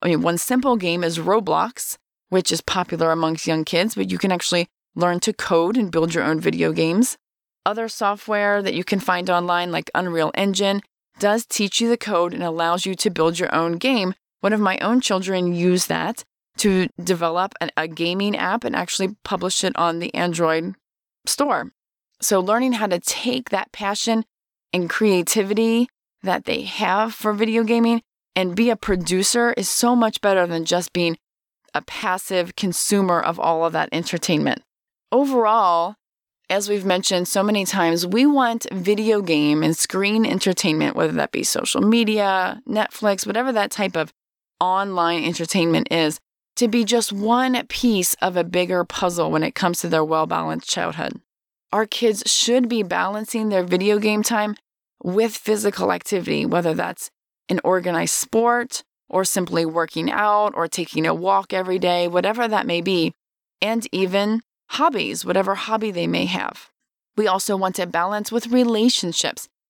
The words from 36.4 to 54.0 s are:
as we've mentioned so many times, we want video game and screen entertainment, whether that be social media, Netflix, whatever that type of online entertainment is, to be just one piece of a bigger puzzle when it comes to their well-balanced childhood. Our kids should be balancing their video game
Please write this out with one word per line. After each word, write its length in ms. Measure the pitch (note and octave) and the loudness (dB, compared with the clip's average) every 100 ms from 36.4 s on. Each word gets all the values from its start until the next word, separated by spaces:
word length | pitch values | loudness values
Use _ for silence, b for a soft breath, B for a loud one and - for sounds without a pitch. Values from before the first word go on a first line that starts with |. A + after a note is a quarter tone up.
| - | -4
as 200 | F#3+ G3+ | -2 0
we've 160 | G#3 F#3+ | 0 2
mentioned 420 | F#3 - F#3 F3 | 0 2 0 0
so 140 | G3+ | 0
many 240 | G3+ G#3 F#3 | 2 0 0
times, 400 | G3 E3+ E3+ F3 | 0 2 2 0
we 200 | G#3+ C#4+ | 4 4
want 420 | C#4+ A#3+ A3+ - | 4 2 0 -6
video 500 | F#3+ F3+ G#3 A3 G#3 | -4 0 2 2 2
game 420 | F#3 D#3 D3 D3+ | 2 2 2 2
and 120 | D#3 E3 | 0 0
screen 500 | - F#3 G3+ A3 A3 | -2 0 0 2 2
entertainment, 680 | G3 G3 F3+ F#3+ D#3 D3 - | 2 0 0 0 0 0 0
whether 180 | D#3 | 0
that 180 | D#3 D3 | 0 -2
be 120 | - | -2
social 380 | - - - - | -4 -2 -2 0
media, 800 | G3+ A#3 G#3+ G#3+ G3+ F#3+ F#3 - - | 2 4 2 2 0 0 -2 -6 -6
Netflix, 580 | G#3 G#3 - G#3+ G3 G#3 | -4 -4 -2 0 0 -2
whatever 260 | G#3 C4 | -2 0
that 200 | A3 G3+ | 0 -2
type 240 | - F#3+ E3+ | -2 -2 -2
of 180 | D#3 _ _ _ _ - | -4 _ _ _ _ -4
online 640 | F#3 F#3+ G3+ F#3 E3+ E3+ | 0 0 0 0 0 0
entertainment 640 | D#3+ F3 E3 G3 E3 D#3+ - | -2 -4 -2 0 2 2 0
is, 280 | E3 D#3 D3+ _ _ _ - | 0 0 -2 _ _ _ 0
to 120 | A#3+ | 2
be 180 | A#3 G#3+ | 2 2
just 260 | A#3 A3 | 2 0
one 540 | G3 G#3+ A#3+ C4 B3 - | -2 0 2 2 0 -4
piece 460 | - B3 G3+ F3+ - | -2 0 2 0 0
of 220 | F#3+ F3+ | -2 0
a 60 | |
bigger 400 | F3 F3+ F3+ F3+ | 0 0 0 0
puzzle 480 | F3 - F3+ E3+ D#3 | -2 -2 -2 0 0
when 120 | D#3 | 0
it 120 | D#3 - | -2 0
comes 240 | F#3 F3 | -2 0
to 100 | F3 | 0
their 140 | D#3+ | 0
well-balanced 640 | D#3 D#3 D#3 E3 E3 D#3+ - | 2 0 0 -2 -4 -6 -6
childhood. 520 | - E3+ D#3+ - - _ _ _ _ - | -4 -4 -4 -6 -8 _ _ _ _ -4
Our 120 | G3+ G#3+ | -2 -2
kids 380 | - A#3 G#3 - | 0 0 0 0
should 440 | - - B3 A#3+ | 0 2 2 2
be 140 | A#3 | 0
balancing 680 | F#3 F3+ F#3 G#3 G#3+ A3+ G#3+ | -2 -2 -2 -4 -6 -4 0
their 140 | G3 | 0
video 360 | F3+ F3+ G3+ | 2 2 4
game 240 | G#3 | 2